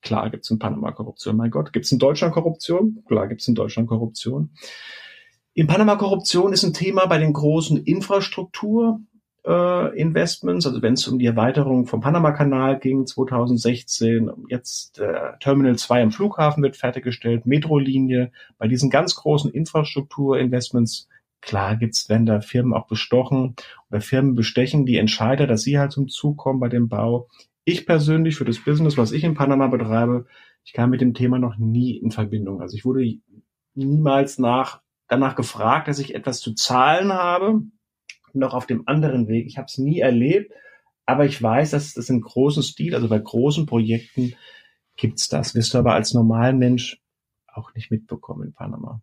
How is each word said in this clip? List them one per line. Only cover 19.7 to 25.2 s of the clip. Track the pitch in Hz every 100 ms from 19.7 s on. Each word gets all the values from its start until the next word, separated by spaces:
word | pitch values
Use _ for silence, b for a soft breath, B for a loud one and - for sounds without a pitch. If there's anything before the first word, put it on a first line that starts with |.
| 160 151 - 143 - 139 127 127 123 120 127 113 - - b _ _
klar | - 101 98 110
gibt's, | 117 - -
werden | 110 113
da | 104
Firmen | 104 127 123
auch | 113 -
bestochen | 110 - 123 127 131 127 117 B B _
oder | -
Firmen | 107 135 135 123
bestechen | 110 - 131 156 127
die | 110
Entscheider, | 107 -